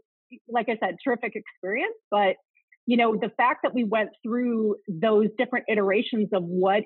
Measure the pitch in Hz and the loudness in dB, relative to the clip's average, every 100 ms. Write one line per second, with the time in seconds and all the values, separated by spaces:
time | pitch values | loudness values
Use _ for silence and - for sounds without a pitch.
0 | _ _ _ 247 - 233 220 220 190 175 | _ _ _ -20 -6 -4 -2 -2 -4 -4
1 | 277 247 226 208 - - 185 226 403 453 | -4 -4 -4 -10 -14 -12 -6 -4 -4 -8
2 | - 208 196 185 _ _ _ _ - 240 | -4 0 0 -2 _ _ _ _ 0 2
3 | 233 214 220 - 247 302 285 247 214 220 | 4 0 -2 0 2 2 -2 -2 0 0
4 | 208 - 226 240 247 226 214 202 - 160 | -2 -6 -6 -2 -2 0 0 -2 -6 -2
5 | 220 214 214 - 247 240 - 214 196 202 | 2 4 2 0 -4 -4 -2 0 2 0
6 | 233 220 202 196 170 185 190 208 | 0 -2 0 -2 -2 0 2 2